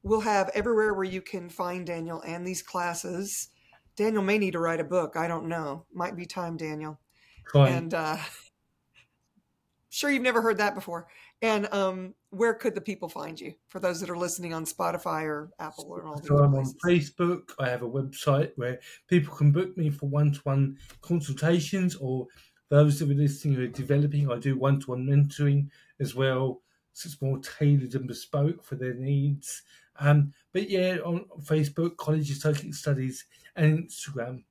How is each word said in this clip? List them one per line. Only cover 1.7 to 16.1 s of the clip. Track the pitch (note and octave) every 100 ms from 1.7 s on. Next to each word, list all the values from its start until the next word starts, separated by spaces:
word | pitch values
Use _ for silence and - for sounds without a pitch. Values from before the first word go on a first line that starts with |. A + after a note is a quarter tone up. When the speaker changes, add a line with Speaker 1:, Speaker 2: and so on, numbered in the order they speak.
| F3+ F3
Speaker 1:
Daniel | E3+ E3 E3 -
and | E3+ F3+
these | F3+
classes. | - F3+ F3 E3+ F3+ F3 G3 - - _ _ _ _ -
Daniel | G#3+ G#3+
may | G3 G#3+
need | F#3+
to | E3
write | E3 E3
a |
book. | D3 F3+ D#3 E3
I | E3+
don't | E3 E3
know. | E3 D3+ C#3+ -
Might | F3+ F3 F3+
be | F3
time, | F#3 E3+ E3
Daniel. | D#3 D3+ D#3 D3+ _ _ _ - -
Speaker 2:
Trying. | C#3+ C#3
Speaker 1:
And, | - E3
uh, | E3+ D#3 D#3+
<laughs> | - - - _ _ _ _ _ _ _ _ _ _ _ _ _ _
sure | - C#4+
you've | C4+
never | B3+ A#3
heard | A3+ G#3
that | G#3
before. | G3 F#3 E3+ - - - _
And, | A3+ G#3+ G3+
um, | G3+ F#3+ F#3 F#3 - _
where | F#3+ A#3
could | A3+ G#3+
the | -
people | - - E3
find | - D#3 D#3+
you | - - _
for | F#3
those | F#3 E3+
that | F3+
are | F3
listening | F3 F3 F3
on | D#3+
Spotify | D#3+ - F3 E3+ F3 D#3+
or | D#3 D3 D#3+ -
Apple | D#3 - D#3
or | E3+
all | D#3+